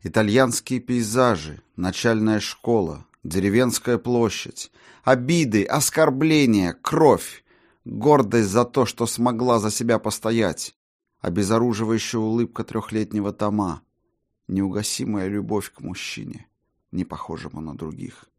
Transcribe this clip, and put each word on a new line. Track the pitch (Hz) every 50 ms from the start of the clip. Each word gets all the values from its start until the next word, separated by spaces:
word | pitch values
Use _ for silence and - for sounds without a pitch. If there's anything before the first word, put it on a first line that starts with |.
итальянские | _ 92 80 113 110 104 104 127 135 123 117 - - - 127 127
пейзажи, | - - 123 123 117 104 107 127 127 123 110 85 76 78 73 - _ _ _
начальная | - 87 90 92 - - 120 113 110 107 110 110 104
школа, | 104 - - _ _ - 117 113 95 80 76 71 - _ _ _ _
деревенская | - 78 95 92 101 98 117 127 123 110 - - - 120 117
площадь, | - 123 123 120 117 107 - - - - - - - - _ _ _ - - _ _
обиды, | - 131 127 123 131 170 170 156 127 104 110 98
оскорбления, | - - 143 143 - - 156 160 156 131 135 151 160 156 151 143 127 113 104 92 87 82
кровь, | _ _ - - 160 160 147 113 85 - - - - _ _ _ _ _ _ _ _ _
гордость | 120 113 107 107 143 151 143 127 101 104 117 110 98
за | 92 117 123
то, | 120 _ - 123
что | 107 - - 117
смогла | 113 - - 117 123 120 113 120 123 120 117
за | 101 107
себя | 104 - 120 117 117 107
постоять, | - 110 104 - - 110 113 117 110 92 73 - - - _ _ _ _ _ _ _ _ _ _
обезоруживающая | - - 85 90 101 92 110 113 117 123 117 101 113 107 113 110 107 - - 113
улыбка | 110 110 110 117 120 117 - - 113
трёхлетнего | - 113 113 104 - 110 110 107 104 - 107 101 101 101
Тома, | - 104 104 104 104 101 92 80 71 _ _ _ _ _ _ _ _ _ _ _ _ _ _
неугасимая | - 95 98 98 92 104 104 - - - 135 - 107 101 92 95
любовь | 101 104 98 110 110 104 95 -
к | _ _
мужчине, | - - 92 - - - - - - - - - - _ _ _ _ _ _ _ _ _
не | - 92 92
похожему | - - 80 - - 82 76 78 78 - -
на | 80 78 71
других. | - 82 78 78 80 85 - - - - _ _